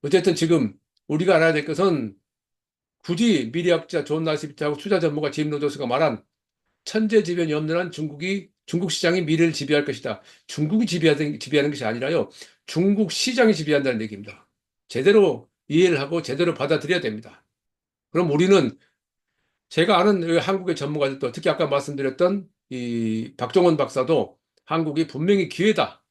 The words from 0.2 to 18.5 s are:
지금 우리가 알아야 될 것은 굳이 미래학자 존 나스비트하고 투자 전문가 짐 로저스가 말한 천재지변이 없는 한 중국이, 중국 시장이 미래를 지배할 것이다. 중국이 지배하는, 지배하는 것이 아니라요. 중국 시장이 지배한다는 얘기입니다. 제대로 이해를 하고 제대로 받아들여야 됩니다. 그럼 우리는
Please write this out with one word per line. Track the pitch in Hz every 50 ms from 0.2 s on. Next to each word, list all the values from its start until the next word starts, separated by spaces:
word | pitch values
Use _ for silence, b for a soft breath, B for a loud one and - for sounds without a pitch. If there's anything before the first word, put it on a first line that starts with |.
| 175 185 170
지금 | - 170 160 170 160 123 107 - _ _ _ _ _ _
우리가 | _ 147 151 180 170 185
알아야 | 160 160 165 156
될 | 151 143
것은 | 156 156 131 190 196 170 143 117 107 98 _ _ _ _ _ _ _ _ _ _ _ _ _ _ _ _ _ _
굳이 | - 175 165 233 240 202 151 117 113 123
미래학자 | 170 170 180 170 165 165 _ - 160 143
존 | - 147 160 165
나스비트하고 | 160 151 147 - 151 143 - 151 147 147
투자 | 143 - 202 208 180
전문가 | 160 160 147 151 151 143
짐 | 139 156 151 151
로저스가 | 147 143 147 143 143 135 139
말한 | 120 127 139 160 151 117 104 _ _ _ _ _ _ _ _ _ _ _ _ _
천재지변이 | - - 220 220 214 226 220 185 165 175 175 170 160 151
없는 | 151 156 156 160
한 | 170 180 170
중국이, | - - 156 151 143 143 160 185 196 202 - _ _ _ _
중국 | - - 175 180 175
시장이 | 156 - - 170 175 185 170
미래를 | 147 160 160 170 165 156
지배할 | - 147 139 147 147 143
것이다. | 143 131 - - 123 107 - b b b b b
중국이 | b - - 151 151 196 220 233
지배하는, | - 170 175 156 160 147 143 156 147 143 -
지배하는 | - 127 139 147 139 151
것이 | 143 - 127
아니라요. | 110 113 120 127 139 170 156 113 - B B B B B B B
중국 | - - 160 180 196 202 196 220 170
시장이 | - - - - 247 247 240 220 202
지배한다는 | 156 160 147 147 143 139 135 123 110
얘기입니다. | 113 107 104 98 101 107 101 - _ _ _ _ _ _ _ _ _
제대로 | _ - 117 131 190 208 220 196 170 127 113 - _ _ _ _
이해를 | _ 143 160 185 180 170 139
하고 | 139 143 165 170
제대로 | 151 - 131 143 175 170 160
받아들여야 | - 135 143 160 147 151 147 180 180
됩니다. | - 117 107 107 113 - - _ _ _ _ _ _ _ _ _ _ _ _ _ _ _
그럼 | _ 160 180 160
우리는 | 143 147 175 185